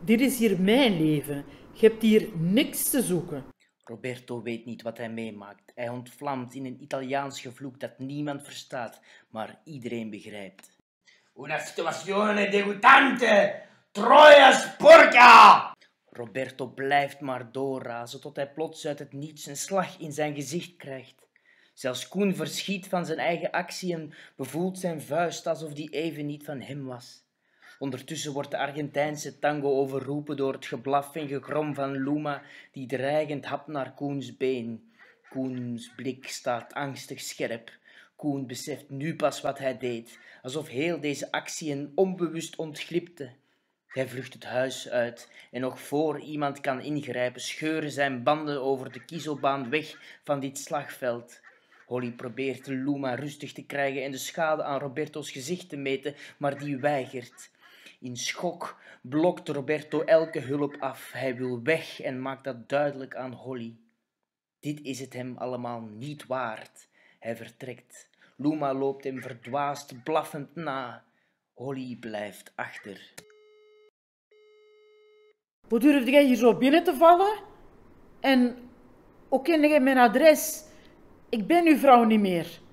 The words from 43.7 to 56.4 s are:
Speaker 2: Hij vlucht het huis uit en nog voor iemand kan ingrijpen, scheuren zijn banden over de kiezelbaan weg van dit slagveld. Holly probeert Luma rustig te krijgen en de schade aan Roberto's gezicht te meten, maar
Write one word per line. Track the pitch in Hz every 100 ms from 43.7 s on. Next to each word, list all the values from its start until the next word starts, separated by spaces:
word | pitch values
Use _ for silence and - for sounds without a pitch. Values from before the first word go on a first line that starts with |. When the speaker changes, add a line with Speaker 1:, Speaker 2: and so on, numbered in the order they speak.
| _ _
Speaker 2:
Hij | - 127
vlucht | 123 127
het | -
huis | - 117 131 120 -
uit | 123 120 117 - - -
en | 123
nog | 131 127
voor | - 143 156 147
iemand | 131 151 147 139
kan | 143 131
ingrijpen, | 117 151 127 120 123 123
scheuren | - - 156 160 156
zijn | 131 139 131
banden | 120 151 151 143
over | 131 135 127
de | 123
kiezelbaan | - 170 143 139 139 139 123
weg | 139 147 - - -
van | - 143
dit | 135 135
slagveld. | - 156 139 - 127 120 120 - - _ _ _ _
Holly | 123 123
probeert | 117 127 113 135 127 -
Luma | 135 135 139 135
rustig | 123 147 147 135
te | - 135
krijgen | 143 139 135
en | 135
de | 131
schade | - - 160 156
aan | 147 139
Roberto's | 143 131 151 151 143
gezicht | 139 127 175 -
te | 147
meten, | 135 135 143 143 -
maar | -